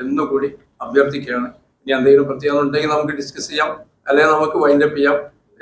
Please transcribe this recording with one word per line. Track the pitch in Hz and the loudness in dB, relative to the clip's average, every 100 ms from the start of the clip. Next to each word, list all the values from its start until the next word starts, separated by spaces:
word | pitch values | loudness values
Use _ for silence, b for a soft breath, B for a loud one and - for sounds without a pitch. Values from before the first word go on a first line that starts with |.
എന്നുകൂടി | 127 147 139 135 139 - _ - | -4 -2 -2 -2 -4 -8 _ -16
അഭ്യർത്ഥിക്കുകയാണ്. | 120 139 139 139 127 123 123 | -2 0 2 -2 -6 -6 -6
ഇനി | - _ _ 131 | -12 _ _ -4
എന്തെങ്കിലും | 131 131 139 139 | 0 6 6 4
പ്രത്യേകത | 127 143 143 | -2 -2 0
ഉണ്ടെങ്കിൽ | 139 147 151 | 0 -2 -2
നമുക്ക് | 151 151 143 | -2 -2 -6
ഡിസ്കസ് | 139 135 117 | -10 -12 -8
ചെയ്യാം, | 151 156 - - _ - | -4 -4 -6 -16 _ 0
അല്ലെങ്കിൽ | 143 156 | 2 4
നമുക്ക് | 151 156 170 | 2 0 0
വൈൻഡ് | 147 143 | 2 4
അപ്പ് | 151 147 | 2 0
ചെയ്യാം. | 143 143 - _ _ - | 0 0 -4 _ _ -8